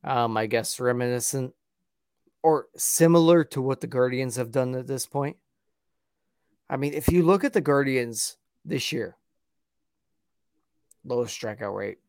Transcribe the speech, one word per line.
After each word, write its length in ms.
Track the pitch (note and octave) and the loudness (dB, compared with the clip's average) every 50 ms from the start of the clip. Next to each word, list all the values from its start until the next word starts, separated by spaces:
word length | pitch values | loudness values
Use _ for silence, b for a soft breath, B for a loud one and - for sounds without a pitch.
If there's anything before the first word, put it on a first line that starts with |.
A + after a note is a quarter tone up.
| - | -4
um, 320 | - C3+ B2 A#2 A2+ A2+ | -2 -2 0 0 0 0
I 100 | A2 A2 | -2 -2
guess, 320 | A2 A2+ A#2 G#2+ - - - | 0 -2 -2 -2 -4 -8 -2
reminiscent 720 | B2+ B2 B2 B2 B2 B2 B2 B2 A#2 - - C3+ C3 B2 - _ _ _ _ _ _ _ _ _ _ _ _ _ _ _ _ _ | -2 0 0 0 0 -2 -2 -2 -4 -4 -4 -4 -6 -8 -10 _ _ _ _ _ _ _ _ _ _ _ _ _ _ _ _ _
or 260 | - D#3+ D#3 C#3+ - _ _ | 2 2 2 2 0 _ _
similar 680 | - - - - - E3 E3 E3+ E3+ E3 D#3+ F3 E3+ D3+ | -6 -4 -2 2 4 6 6 8 6 8 8 6 6 4
to 160 | - - C#3+ | 2 -4 -4
what 200 | B2+ C3 C3+ - | -2 -2 -4 -4
the 60 | - | -6
Guardians 500 | A2+ A2 B2 B2+ B2+ B2+ B2+ C3 B2+ A#2 | -6 0 0 0 2 0 -2 -4 -4 -4
have 140 | B2 B2 A#2 | -6 -6 -2
done 240 | A2+ C#3 B2+ B2+ B2+ | -2 -2 -2 0 -4
at 120 | B2+ B2+ | -6 -6
this 180 | C3+ C3+ B2+ - | -6 -8 -8 -8
point. 320 | - - C#3+ C#3 C#3+ E3+ _ _ _ _ _ _ _ _ _ _ _ _ _ _ _ _ _ _ _ _ _ _ _ _ _ _ _ | -6 -4 -4 -4 -4 -6 _ _ _ _ _ _ _ _ _ _ _ _ _ _ _ _ _ _ _ _ _ _ _ _ _ _ _
I 80 | - | -6
mean, 160 | C3+ C3+ D3 D3 | -4 -4 -4 -6
if 160 | D3+ - - | -2 -2 2
you 120 | D#3+ F3+ E3+ | 2 4 4
look 200 | E3 F#3+ G3 C#4+ | 4 4 4 2
at 100 | C#4 - | 0 -2
the 80 | G#3 | -2
Guardians 760 | D3 D3+ C#3+ C#3 C#3 C3+ C3 B2+ A#2+ A#2 A2+ G#2+ - - - _ _ _ _ _ _ | 0 2 2 2 2 2 0 -2 -2 -4 -6 -8 -8 -8 -10 _ _ _ _ _ _
this 260 | D3+ - C3 - - | -6 -6 -6 -4 -6
year, 240 | D#3 C3 G#2+ - - _ _ _ _ _ _ _ _ _ _ _ _ _ _ _ _ _ _ _ _ _ _ _ _ _ _ _ _ _ _ _ _ _ _ _ _ _ _ | -6 -6 -6 -8 -10 _ _ _ _ _ _ _ _ _ _ _ _ _ _ _ _ _ _ _ _ _ _ _ _ _ _ _ _ _ _ _ _ _ _ _ _ _ _
lowest 360 | - B2 A#2+ B2 A2 - - | -6 -4 -2 -2 -4 -6 -10
strikeout 360 | - A2 G#2 G#2 G#2+ G2+ G2 | -10 -10 -8 -8 -8 -6 -6
rate. 220 | G2+ G2+ G2 G2+ _ _ | -6 -6 -8 -10 _ _